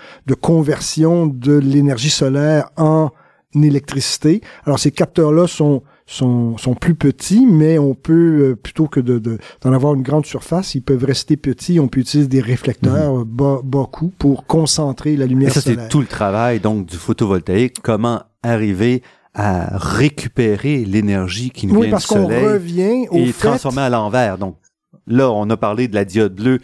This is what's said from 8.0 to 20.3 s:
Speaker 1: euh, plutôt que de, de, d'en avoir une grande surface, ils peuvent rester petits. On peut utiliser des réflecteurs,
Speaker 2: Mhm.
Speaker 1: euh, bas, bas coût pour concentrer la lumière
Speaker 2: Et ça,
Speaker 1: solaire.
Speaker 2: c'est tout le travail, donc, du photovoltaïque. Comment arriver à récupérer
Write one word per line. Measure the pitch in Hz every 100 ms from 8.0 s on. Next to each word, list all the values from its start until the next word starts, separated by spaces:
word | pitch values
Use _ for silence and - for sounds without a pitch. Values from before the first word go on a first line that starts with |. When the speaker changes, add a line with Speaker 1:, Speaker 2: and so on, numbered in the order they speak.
| - 165 170 151 135
Speaker 1:
euh, | 117
plutôt | - - 156
que | 139
de, | 123 120
de, | 113 110 - -
d'en | 127
avoir | 131 147
une | 139
grande | 131 151 -
surface, | 139 - 170 190
ils | 131
peuvent | - 127 135
rester | 127 - 147
petits. | 139 123 - 170
On | 131
peut | 135
utiliser | 120 147 135
des | 131
réflecteurs, | 113 120 135 - 107 - 147
Speaker 2:
Mhm. | 127
Speaker 1:
euh, | 113
bas, | 120 139 135
bas | 131 139 127
coût | - 170 -
pour | 143 131 -
concentrer | 160 156 - 143 127 151 143
la | 127
lumière | 131 135
Speaker 2:
Et |
ça, | 143
Speaker 1:
solaire. | 131 117
Speaker 2:
c'est | 110
tout | 147
le | 117
travail, | - 101 104 123 113
donc, | 107 107 87
du | 90
photovoltaïque. | - 110 107 92 92 95 127 -
Comment | - 107 120 113 - _
arriver | 120 113 107 92 120 127 - _ _ -
à | 104 90 - 95
récupérer | - 113 147 - -